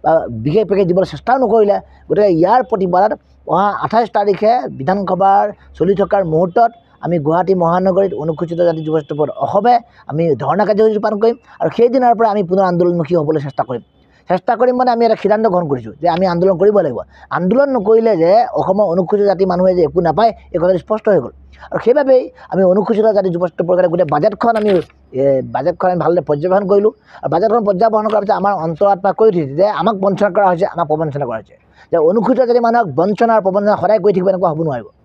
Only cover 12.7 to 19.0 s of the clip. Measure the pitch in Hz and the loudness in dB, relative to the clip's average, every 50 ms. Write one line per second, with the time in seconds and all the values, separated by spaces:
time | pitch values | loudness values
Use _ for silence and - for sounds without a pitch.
12.7 | 175 170 180 180 175 170 156 135 180 165 151 147 160 151 139 143 - - - - | 2 0 0 0 0 -2 -2 -2 -2 -2 0 0 -2 -2 -4 -6 -6 -6 -6 -4
13.7 | 131 113 - _ _ _ _ _ _ _ _ - - 185 _ - 240 214 254 254 | -6 -10 -10 _ _ _ _ _ _ _ _ -4 -4 -2 _ -2 0 2 2 0
14.7 | 247 247 254 247 233 233 233 226 220 - - 190 208 214 220 220 180 180 175 147 | 2 2 0 0 2 2 2 2 0 0 2 0 0 2 2 0 0 0 -2 -2
15.7 | 139 123 110 110 - - 151 175 165 170 190 185 175 170 180 196 190 156 190 208 | -4 -6 -6 -14 -12 -4 -2 -2 0 0 0 0 0 2 2 0 2 4 2 2
16.7 | 208 202 165 143 120 98 - _ _ - - _ - 151 180 185 202 262 285 277 | 2 2 0 0 -4 -8 -12 _ _ -20 -14 _ -6 -4 -2 0 2 2 2 0
17.7 | 262 240 185 208 226 226 226 226 208 165 - 262 294 349 359 - - 147 160 - | -2 -2 0 2 2 4 4 2 0 2 2 4 4 2 2 0 -2 -4 -2 0
18.7 | 190 202 214 180 165 185 | 0 0 0 0 0 -2